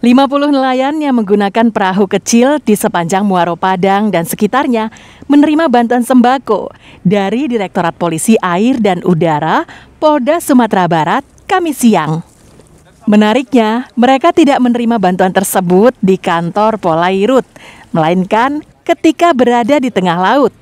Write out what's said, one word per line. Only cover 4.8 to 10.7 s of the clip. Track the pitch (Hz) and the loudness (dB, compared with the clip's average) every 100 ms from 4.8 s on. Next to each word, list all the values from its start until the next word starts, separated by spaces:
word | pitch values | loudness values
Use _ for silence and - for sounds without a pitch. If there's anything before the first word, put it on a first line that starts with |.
| 220 - - - - | -4 -12 -20 -20 0
menerima | 285 294 302 330 | 2 4 2 2
bantuan | 240 240 240 233 | 2 2 0 2
sembako | 254 240 269 254 214 - - - - | 2 2 0 -2 -4 -4 -16 -20 -6
dari | 180 208 196 220 294 | -2 0 -2 -4 -4
Direktorat | 240 190 - 170 - | -4 -4 -2 -4 -2
Polisi | 175 160 - 220 | -4 -4 0 0
Air | 180 175 226 262 | 2 0 0 0
dan | 208 180 | 0 -2
Udara | - 175 170 151 156 220 330 - - _ | 0 0 0 -2 0 -2 -4 -14 -20 _
Polda | 311 302 240 330 | 0 0 0 -2
Sumatera | - 262 226 | 2 2 2